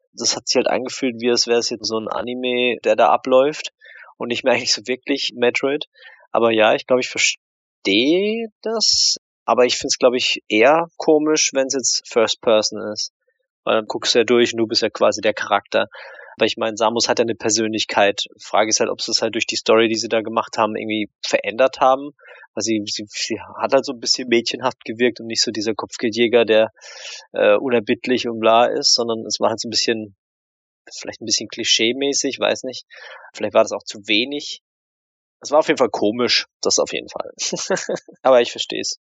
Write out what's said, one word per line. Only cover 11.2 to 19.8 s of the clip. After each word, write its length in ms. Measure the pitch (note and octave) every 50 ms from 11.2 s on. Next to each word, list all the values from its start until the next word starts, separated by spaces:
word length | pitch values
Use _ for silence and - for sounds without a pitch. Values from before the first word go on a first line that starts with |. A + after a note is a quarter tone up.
| D3+ D#3 D#3 D3+ - - -
wenn's 220 | C3+ C3+ C3+ C3+
jetzt 280 | C#3 A#2 - - - - -
First 320 | - B2 A2 G#2+ - -
Person 420 | - - A2 G#2+ G#2+ - - G#2 G2+ G#2 G#2+
ist. 200 | G#2+ - - - _ _ _ _ _ _ _ _ _ _
Weil 140 | - A2+
dann 100 | A2 A2
guckst 280 | G#2 - A#2 - - -
du 40 | B2
ja 60 | A2+
durch 280 | A2 B2 A#2+ A#2+ A2+ -
und 60 | A2+
du 80 | A2+
bist 160 | A2 A#2 G#2 -
ja 80 | G#2+
quasi 300 | - - A2 G#2+ G#2 -
der 140 | - G#2+ G#2
Charakter. 520 | - - - G#2 G2+ - _ - G#2+ G2+ - - - - - - - - - -
Aber 100 | - A2+
ich 100 | A2 -
mein, 200 | - A2+ A2+ A2
Samus 320 | G#2 A2+ A2 A2+ A#2 A2 -
hat 100 | B2 A2+
ja 60 | A#2+
eine 100 | A#2 A2+
Persönlichkeit. 880 | A2 - A2+ G#2+ A2 A2+ A2 A2 G#2+ - - - - G#2 G2+ G2+ - - - - _
Frage 300 | - - - F#2+ A2 A2
ist 100 | A2 -
halt, 100 | A#2+ G#2+
ob 100 | - -
sie 120 | - - A2+
es 100 | - -
halt 120 | A2+ G#2
durch 120 | A#2 G#2
die 100 | - -
Story, 320 | G#2+ - - A2+ A2